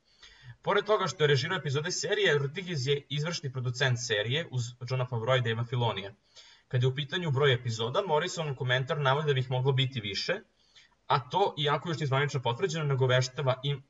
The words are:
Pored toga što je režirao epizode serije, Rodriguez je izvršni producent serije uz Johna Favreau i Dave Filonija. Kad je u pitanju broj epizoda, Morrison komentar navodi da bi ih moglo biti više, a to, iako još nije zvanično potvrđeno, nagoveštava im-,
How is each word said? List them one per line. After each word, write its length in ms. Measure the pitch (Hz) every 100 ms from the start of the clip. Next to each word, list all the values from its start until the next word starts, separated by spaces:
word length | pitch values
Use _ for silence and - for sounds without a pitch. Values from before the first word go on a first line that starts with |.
| _ _ - - 120 -
Pored 220 | 165 202
toga 220 | 202 208 185
što 180 | -
je 40 | 147
režirao 300 | 135 123 185
epizode 320 | 143 143 175
serije, 480 | - 165 208 185 143
Rodriguez 480 | 139 175 180 151 131
je 200 | 143 -
izvršni 440 | 151 165 165 135
producent 460 | 131 123 120 135 117
serije 480 | - 104 110 151 170
uz 120 | 127 117 -
Johna 240 | 120 131 127
Favreau 300 | 113 113 131
i 40 |
Dave 220 | 117 113
Filonija. 480 | 117 123 117 95 98 - _ - - - -
Kad 140 | 123
je 60 | 127
u 60 |
pitanju 360 | 131 143 185 165
broj 220 | 131 143
epizoda, 480 | 120 120 110 113 175
Morrison 520 | 196 151 131 151 151
komentar 460 | 131 127 127 131 151
navodi 260 | 135 143 151
da 80 |
bi 60 | 131
ih 100 | 123
moglo 220 | 127 135
biti 280 | 131 131 120
više, 400 | 101 98 - 196 - _ _ _ _ _ -
a 120 | 139
to, 340 | - 185 196 147
iako 300 | 147 147 175
još 100 | 156
nije 80 | 143
zvanično 340 | 135 143 135
potvrđeno, 420 | 120 123 185 160
nagoveštava 720 | 147 131 127 127 127 - 135 -
im-, 200 | 143 139